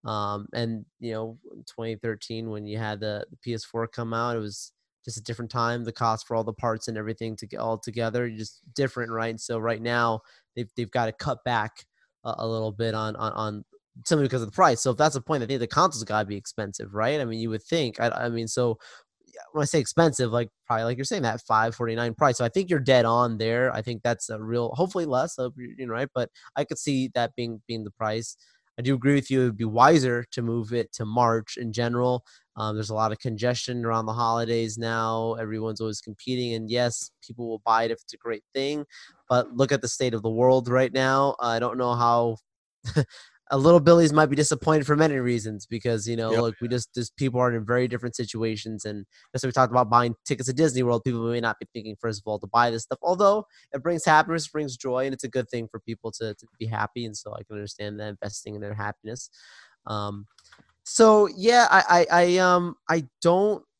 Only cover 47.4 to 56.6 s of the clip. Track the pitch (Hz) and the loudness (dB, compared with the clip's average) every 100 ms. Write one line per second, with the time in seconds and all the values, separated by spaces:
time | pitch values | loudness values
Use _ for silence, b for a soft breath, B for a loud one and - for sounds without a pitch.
47.4 | 123 117 107 123 127 120 120 - 113 110 | 2 0 0 2 2 -2 -6 -6 -8 -4
48.4 | 113 107 110 107 107 104 95 b b 131 | -4 -4 -8 -10 -8 -10 -14 b b -4
49.4 | 131 127 127 123 113 120 120 117 - 127 | 0 2 4 4 6 4 4 -4 -6 -4
50.4 | 127 127 160 127 123 117 131 117 117 120 | -2 2 2 4 2 2 0 -2 -2 0
51.4 | 117 104 - 120 110 104 117 104 107 104 | -2 -4 -10 -12 -12 -6 -6 -6 -6 -6
52.4 | 101 120 120 113 - 131 170 180 196 208 | 0 2 4 0 -6 -4 -2 4 4 4
53.4 | 208 b b 139 151 170 165 156 151 165 | -2 b b -4 -2 0 6 6 6 -2
54.4 | 147 151 147 123 135 127 135 135 123 131 | -4 -6 -6 -6 -4 -2 -2 -4 -4 -4
55.4 | 120 120 113 110 - 113 113 - 110 104 | -4 -6 -8 -12 -12 -10 -10 -8 -10 -10
56.4 | 113 _ | _ _